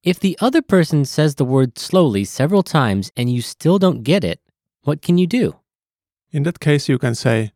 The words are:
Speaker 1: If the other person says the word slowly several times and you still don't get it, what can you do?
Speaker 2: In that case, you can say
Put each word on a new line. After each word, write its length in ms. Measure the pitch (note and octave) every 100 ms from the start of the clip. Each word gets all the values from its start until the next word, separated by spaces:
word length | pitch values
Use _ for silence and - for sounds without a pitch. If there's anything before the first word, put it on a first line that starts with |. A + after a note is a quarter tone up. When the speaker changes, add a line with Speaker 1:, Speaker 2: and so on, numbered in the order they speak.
Speaker 1:
If 180 | - F3+
the 180 | F#3+ E3+
other 220 | A3+ D#4
person 420 | - F#3+ D#3+ D3+
says 300 | C3+ - D3+
the 100 | C#3
word 340 | B2+ C3+ C3 -
slowly 460 | - F#3 D#3+ G2+
several 380 | G2 - C#3 G3
times 480 | F3+ D#3 B2 G2 F#2+ -
and 120 | B2
you 140 | B2
still 360 | A#2 - D#3 F#3+
don't 260 | F#3 C#3
get 200 | A2+ F#3+
it, 160 | F#2+ E2 _ _ _ _
what 180 | - D#3
can 160 | - F3
you 80 | F3+
do? 280 | B3 A3+ - _ _ _ _ _ _ _
Speaker 2:
In 140 | D3+
that 160 | D3 -
case, 280 | D#3 D3 -
you 100 | B2+
can 160 | B2+
say 360 | A#2 C3 A2+ G#2+